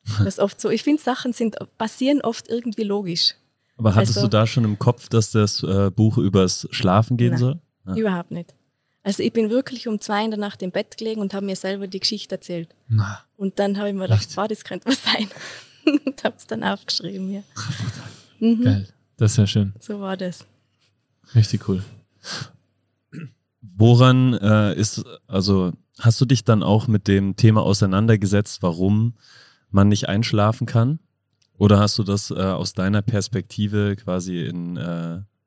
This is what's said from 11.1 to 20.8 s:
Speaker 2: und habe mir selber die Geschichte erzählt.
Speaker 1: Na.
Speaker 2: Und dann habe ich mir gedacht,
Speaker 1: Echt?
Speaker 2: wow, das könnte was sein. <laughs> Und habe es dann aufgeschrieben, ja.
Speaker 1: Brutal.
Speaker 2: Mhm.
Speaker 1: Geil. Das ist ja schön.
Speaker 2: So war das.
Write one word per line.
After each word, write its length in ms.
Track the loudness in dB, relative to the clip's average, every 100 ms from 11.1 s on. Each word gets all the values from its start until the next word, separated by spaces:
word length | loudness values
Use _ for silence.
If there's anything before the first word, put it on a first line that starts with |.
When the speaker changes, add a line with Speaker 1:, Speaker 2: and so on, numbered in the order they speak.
| -6
Speaker 2:
und 120 | -6 -6
habe 100 | -6
mir 100 | -6
selber 320 | -6 -8 -8
die 120 | -6
Geschichte 360 | -6 -6 -8 -10
erzählt. 340 | -8 -10 -10 _ -4
Speaker 1:
Na. 360 | -2 -2 -8 _ _
Speaker 2:
Und 220 | -6 -2
dann 180 | -2 -2
habe 120 | -4
ich 60 | -6
mir 80 |
gedacht, 180 | 0 0
Speaker 1:
Echt? 160 | 0 -6
Speaker 2:
wow, 100 | -4
das 160 | -6
könnte 240 | -8 -8 -2
was 140 | 0
sein. 240 | 0 -2 -4 -10 -18 -18 -20 _ -4
<laughs> 200 | -2 -4
Und 180 | -6
habe 120 | -6 -6
es 100 | -10
dann 160 | -6
aufgeschrieben, 680 | -4 -6 -6 -8 -8 -8 -8
ja. 120 | -10 -12
Speaker 1:
Brutal. 560 | -10 -10 -8 -8 -10 -16 -20 _ _
Speaker 2:
Mhm. 240 | 2 2
Speaker 1:
Geil. 240 | 4 2 -2 _ _ 0
Das 140 | 2
ist 40 | 4
ja 80 | 2
schön. 260 | 2 0 -4
Speaker 2:
So 200 | -12 -10
war 180 | -8 -6
das. 280 | -6 -10 -16 _ _ _